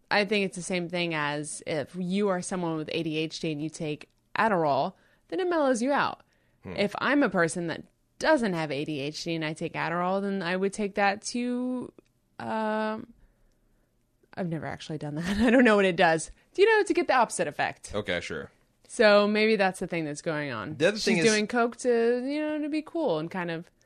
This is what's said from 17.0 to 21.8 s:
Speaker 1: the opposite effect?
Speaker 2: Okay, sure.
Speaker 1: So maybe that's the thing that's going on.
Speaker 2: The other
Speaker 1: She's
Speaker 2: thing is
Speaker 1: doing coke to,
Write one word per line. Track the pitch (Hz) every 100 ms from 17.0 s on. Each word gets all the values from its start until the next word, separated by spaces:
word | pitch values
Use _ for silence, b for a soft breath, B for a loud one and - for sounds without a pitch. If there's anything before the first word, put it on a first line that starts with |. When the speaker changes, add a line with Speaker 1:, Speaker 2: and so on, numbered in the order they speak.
| 339
Speaker 1:
the | 262
opposite | 220 - 156
effect? | 143 123 - - 101
Speaker 2:
Okay, | 101 87
sure. | - 80 69 _ _ _ _
Speaker 1:
So | - 214 208 208
maybe | 214 214 220
that's | 190 185
the | 180
thing | 170 151
that's | 151
going | - 151 147
on. | 117 104 151
Speaker 2:
The | 160
other | 214
Speaker 1:
She's | 202
Speaker 2:
thing | 180
is | 220
Speaker 1:
doing | 214 208
coke | 240 240
to, | -